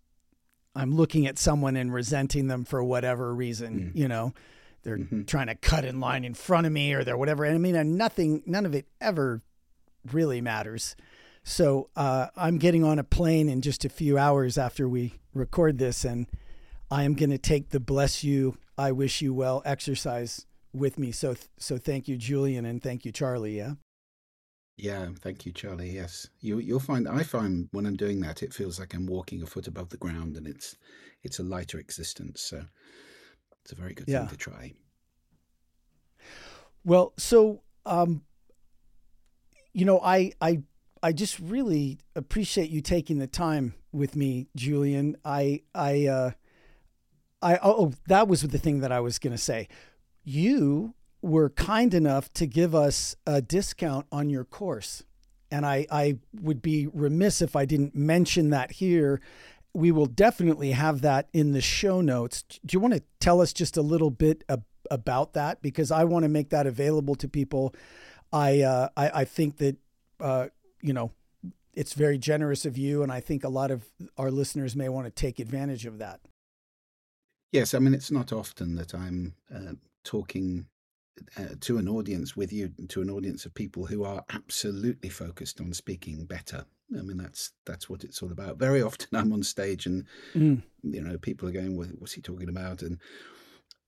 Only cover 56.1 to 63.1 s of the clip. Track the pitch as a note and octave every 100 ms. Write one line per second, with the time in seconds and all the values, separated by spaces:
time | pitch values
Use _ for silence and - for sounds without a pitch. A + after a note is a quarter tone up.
56.1 | C3+ - G#3+ D#3 C3+ D#3+ D3+ D3 D#3 D3
57.1 | D#3+ G3+ - D#3+ D3 C#3 D3+ C#3+ C#3 D3
58.1 | E3+ E3+ F3+ D3+ C#3+ B2+ - F#3+ F3 C#3
59.1 | C#3 - - - - _ E3+ E3+ D#3 C#3+
60.1 | A#2+ G#3+ - E3+ D3 C#3+ B2+ D#3 C#3+ D3
61.1 | C3+ - D#3+ D3 C#3 - - G3+ F#3 D#3+
62.1 | B2 A#2+ - - - - F#3 A#3+ G3 -